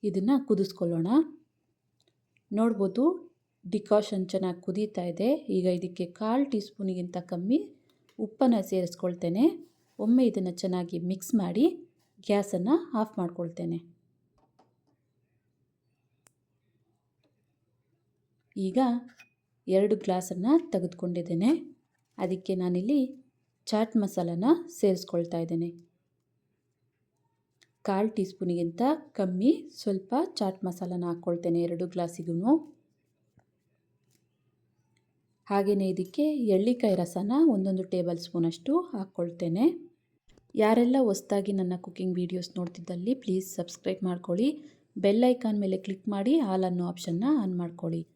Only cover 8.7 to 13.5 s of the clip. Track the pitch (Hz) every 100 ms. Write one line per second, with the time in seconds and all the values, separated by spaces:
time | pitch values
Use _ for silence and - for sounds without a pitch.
8.7 | 190 175 - 185 175 170 180 302 - -
9.7 | _ _ - 214 247 247 202 185 180 190
10.7 | 180 175 175 180 190 - 226 180 175 320
11.7 | - - _ _ _ - 202 202 180 185
12.7 | 330 349 233 220 - 175 175 170